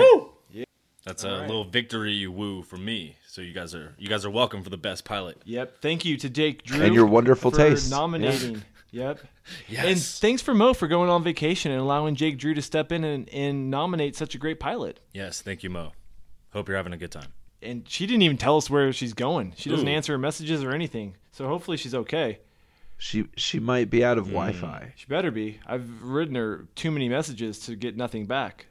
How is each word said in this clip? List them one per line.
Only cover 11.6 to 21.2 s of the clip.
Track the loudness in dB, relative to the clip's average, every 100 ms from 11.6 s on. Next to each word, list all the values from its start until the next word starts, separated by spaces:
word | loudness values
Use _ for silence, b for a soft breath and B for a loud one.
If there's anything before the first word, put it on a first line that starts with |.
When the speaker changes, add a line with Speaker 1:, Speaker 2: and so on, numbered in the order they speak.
| 0
Speaker 2:
and | 0
allowing | 2 2 0
Jake | 2 0 0
Drew | -2
to | -2
step | 0 -2 0
in | -2
and, | -2 -4 -6
and | -4 -2 -2 -2
nominate | -2 -2 -2 -2 -4
such | -8 -6
a |
great | -6 -6
pilot. | -6 -6 -8 -12 _
Speaker 1:
Yes, | -12 -10 -10
thank | -10 -10
you, | -8
Mo. | -8 -10 -12 -18 -20 -18 -20 _
Hope | -10 -4
you're | -4
having | -4
a | -10
good | -12
time. | -12 -14 -16 -20 _
Speaker 2:
And | -12 -12 -10
she | -6 0
didn't | 4
even | 6 4
tell | 4 4
us | 4
where | 2 2
she's | 0 -6
going. | -4 -2 -2 -4 -8
She | -2
doesn't | 0 0
Speaker 1:
Ooh. |
Speaker 2:
answer | 0 -2
her | -2
messages | -2 -4 -4 -2
or | -2
anything. | -4 -4 -6 -10 -14